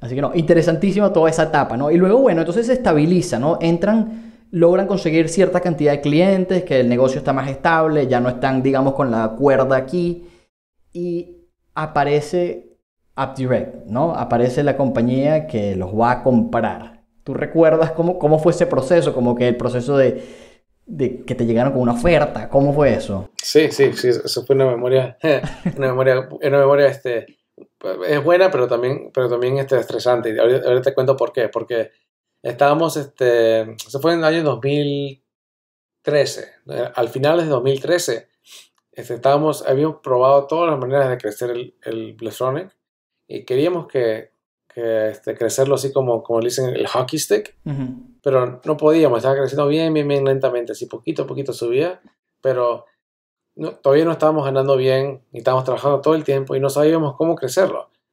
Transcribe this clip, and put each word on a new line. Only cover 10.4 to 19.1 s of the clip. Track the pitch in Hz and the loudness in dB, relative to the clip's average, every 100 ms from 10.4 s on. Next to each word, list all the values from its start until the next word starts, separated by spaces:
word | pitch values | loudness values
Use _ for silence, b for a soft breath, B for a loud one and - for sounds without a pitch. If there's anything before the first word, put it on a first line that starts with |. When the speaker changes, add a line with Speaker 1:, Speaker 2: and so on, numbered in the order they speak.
| B _ _ _ _ | B _ _ _ _
Speaker 1:
Y | 175 175 170 175 - _ _ _ - | -10 -8 -8 -10 -18 _ _ _ -10
aparece | 156 151 143 147 147 180 175 - - _ _ _ _ - | -6 -2 0 0 -2 -2 -2 -6 -14 _ _ _ _ -8
AppDirect, | 135 - 127 117 - - 80 | -8 -4 -2 -2 -2 -12 -6
¿no? | 113 165 - | -2 -2 -2
Aparece | 117 117 127 - | -2 0 0 0
la | 143 131 | 0 0
compañía | 135 113 120 131 143 156 151 | 0 0 0 0 2 0 -2
que | 117 101 92 | -4 -2 -4
los | 92 | -4
va | 107 117 | 0 0
a | 123 | 2
comprar. | 131 123 - 120 110 90 - - _ _ - | 2 2 2 -2 -2 -6 -14 -20 _ _ -10
¿Tú | |
recuerdas | 135 139 165 165 160 160 | -6 -2 4 4 4 2
cómo, | - 170 180 | 0 -2 0
cómo | 147 156 | 2 2
fue | 170 | 2
ese | - 170 | 2 2
proceso? | 143 - 170 147 | 2 4 2 2